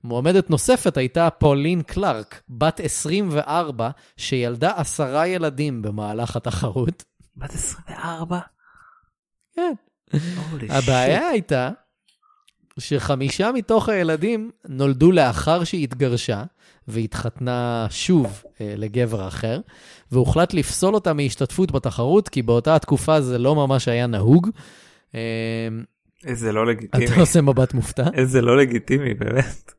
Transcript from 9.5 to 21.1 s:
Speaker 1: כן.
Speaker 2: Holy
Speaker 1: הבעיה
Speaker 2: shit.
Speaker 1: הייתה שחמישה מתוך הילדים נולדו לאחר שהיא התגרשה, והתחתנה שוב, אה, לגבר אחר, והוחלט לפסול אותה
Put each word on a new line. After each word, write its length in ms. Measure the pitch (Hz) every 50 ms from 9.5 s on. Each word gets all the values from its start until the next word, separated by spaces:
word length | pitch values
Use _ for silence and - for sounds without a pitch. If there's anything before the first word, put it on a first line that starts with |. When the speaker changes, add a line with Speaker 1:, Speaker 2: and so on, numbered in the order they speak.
| _
Speaker 1:
כן. 160 | 330 349 349 285 202 _ _ _ _ _ _ -
Speaker 2:
Holy 40 | 147 160 175 180 180 156 156 160 143 110 107
Speaker 1:
הבעיה 600 | - 135 127 123 135 127 127 131 156 202 311 349
Speaker 2:
shit. 40 |
Speaker 1:
הייתה 380 | 302 220 170 - 151 127 123 131 208 _ _ _ _ _ _ _ _ _ _ _ _ _ _ _ _ _ _ _ _ -
שחמישה 760 | - - 147 135 - - 143 131 135 143 - - 185 220
מתוך 360 | 254 254 208 - 226 226 220 226
הילדים 640 | 214 196 175 165 160 156 165 214 233 214 214 233 - _ _ -
נולדו 440 | 139 131 139 139 135 127 147 175
לאחר 520 | 185 170 143 123 107 78 - 151 160 180 170
שהיא 200 | - - 175 151
התגרשה, 580 | 123 127 127 139 131 120 117 - - 113 101 117 180 _ _ _ _ _ _ _ -
והתחתנה 960 | 110 113 110 110 - - - 117 - - 127 123 123 120 120 120 120 117 113 104
שוב, 540 | - - - - 180 165 127 104 98 - _ - _ _
אה, 140 | 110 104 104
לגבר 520 | 104 107 107 104 123 123 113 110 104 95 -
אחר, 320 | - - - 110 120 156 226 _ - - - - - - _ _
והוחלט 420 | 117 127 123 131 - 160 175 180 -
לפסול 400 | 170 139 - - - - 190 214
אותה 180 | 214 196 175